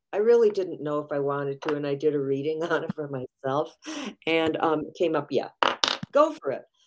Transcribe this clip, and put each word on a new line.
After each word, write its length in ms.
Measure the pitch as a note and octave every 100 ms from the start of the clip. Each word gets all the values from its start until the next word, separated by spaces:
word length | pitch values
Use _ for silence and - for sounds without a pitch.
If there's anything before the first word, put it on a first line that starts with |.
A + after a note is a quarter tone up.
| _
I 60 | F#3
really 320 | A3 A#3+ G#3+
didn't 320 | G#3 E3+ C#3
know 180 | D3 D3
if 120 | D3
I 80 | D3
wanted 420 | C#3 C#3+ C#3 C#3
to, 120 | D#3 D3
and 100 | C#3+
I 100 | C#3+
did 200 | D3+ C#3+
a 40 |
reading 440 | C3+ C#3 C#3+ D#3
<laughs> 80 | E3+
on 120 | D#3
it 100 | D#3
for 140 | - C#3+
myself, 680 | C3+ B2+ _ C3+ C#3 D#3+ - - D4+ B3 - -
and, 320 | E3 D#3+ D#3
um, 240 | E3 D#3
it 140 | D3+ -
came 180 | E3+ D#3
up, 120 | C#3+
"Yeah, 180 | A#2+ G2 - - - - - -
go 220 | C#4 D#4
for 180 | D4 C#3
it." 120 | A#2 - _